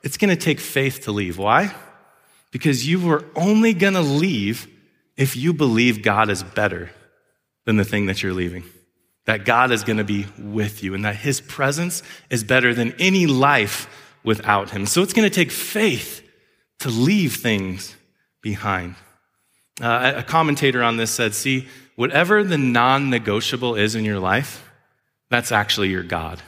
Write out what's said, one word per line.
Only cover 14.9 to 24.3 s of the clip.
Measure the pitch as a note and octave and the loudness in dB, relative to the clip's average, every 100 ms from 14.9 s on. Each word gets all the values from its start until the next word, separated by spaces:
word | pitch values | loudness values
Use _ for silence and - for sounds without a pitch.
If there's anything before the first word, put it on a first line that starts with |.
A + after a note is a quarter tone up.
| - | 0
it's | F#3 | 2
gonna | A3+ G#3+ | 2 2
take | G3 E3 | 2 -2
faith | - - G#3 G#3+ A#2+ - - _ _ _ _ _ _ | -2 -6 0 0 0 -8 -16 _ _ _ _ _ _
to | C3+ | -4
leave | A2+ C3 G#3 E3 - | 0 2 2 0 -2
things | A#2+ G#2+ F#2+ F#2 - - _ _ _ _ | -2 -2 -2 -8 -12 -18 _ _ _ _
behind. | G#2+ G2+ G#2 F#2+ F2 F2+ _ _ _ _ _ _ _ - | -8 -6 -2 -4 -4 -14 _ _ _ _ _ _ _ -8
Uh, | A#2 A#2 B2+ C3+ | -2 0 0 -2
a, | |
a | |
commentator | - D#3+ D#3+ C#3+ C#3 B2 | 0 2 2 2 2 2
on | A#2 A2+ | 0 0
this | A2+ | -4
said, | - A2+ G#2 | -2 -2 -2
"See, | C3+ C3 C3 - - - | -2 -2 -4 -20 -20 -4
whatever | B2+ C3+ F3 G#3 | 0 2 2 2
the | G3+ D#3+ | 2 0
non-negotiable | C3+ A#2+ B2 C3+ C#3 B2 A2 G#2 - A#2+ B2 A2+ | 2 4 4 4 2 -2 0 -2 -2 -4 -2 0
is | G#2+ | 0
in | A2+ | 0
your | G#2+ G2+ | -2 -2
life, | F#2 | 0